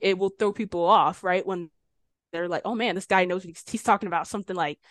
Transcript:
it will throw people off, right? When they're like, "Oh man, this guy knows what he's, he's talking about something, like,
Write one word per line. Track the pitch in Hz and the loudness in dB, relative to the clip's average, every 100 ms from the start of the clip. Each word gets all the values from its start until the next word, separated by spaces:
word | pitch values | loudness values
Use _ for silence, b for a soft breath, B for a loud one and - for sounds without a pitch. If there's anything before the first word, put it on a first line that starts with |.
it | 196 185 | 0 2
will | 196 - | 0 0
throw | 208 | 0
people | 208 208 175 | 0 -4 0
off, | 170 214 147 - | 4 6 4 0
right? | 185 185 190 | 0 0 0
When | 180 165 _ _ _ _ _ _ | -6 -10 _ _ _ _ _ _
they're | 165 175 | -8 -4
like, | 170 - | -4 -4
"Oh | |
man, | 233 233 | -2 -2
this | 180 - | -4 0
guy | 190 | 2
knows | 180 180 | 2 -2
what | 180 | -6
he's, | 165 - | -16 -10
he's | - | -2
talking | - 202 202 | 2 2 2
about | 165 165 | -4 -4
something, | 208 190 | -6 -6
like, | 185 151 147 b | -4 -4 -6 b